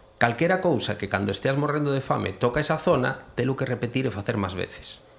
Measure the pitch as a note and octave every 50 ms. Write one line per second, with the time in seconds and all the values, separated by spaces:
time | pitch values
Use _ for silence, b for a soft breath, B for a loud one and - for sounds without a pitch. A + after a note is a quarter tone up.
0 | - - - - A#2 A#2 A2 - E3 F3+ F#3 F#3 F#3 F3 C#3 A2+ - - G#2 -
1 | G2 - - F#2+ G2+ G2+ G2 - - C3+ C3+ C#3+ C#3+ D3 C#3+ D3+ D3 C#3+ C3+ C3+
2 | - - C#3+ A2+ G2+ G2 - - B2 A#2+ - D3+ C#3+ - D#3+ - - F3+ D#3+ B2+
3 | B2+ C3 C3+ - - - - - A#2+ C3+ B2+ - C3+ B2 B2 A#2 B2 A#2 - C3
4 | C3 A#2+ - A2+ - - A2+ G2+ G2 F2+ F2+ F2 F2 - - - - - - -
5 | - - -